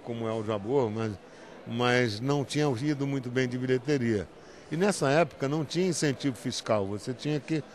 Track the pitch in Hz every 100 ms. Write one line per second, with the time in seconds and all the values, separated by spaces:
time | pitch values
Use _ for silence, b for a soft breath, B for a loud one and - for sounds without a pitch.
0 | - 117 113 113 107 107 101 143 117 107
1 | 110 101 B B B B - 117 123 123
2 | 123 104 135 143 131 143 147 113 147 147
3 | 139 139 123 123 127 123 127 127 127 147
4 | 117 104 85 - B B B 151 202 -
5 | 139 147 170 - 135 151 143 165 185 156
6 | 151 127 143 117 127 - - 107 98 104
7 | - 110 147 151 - 160 -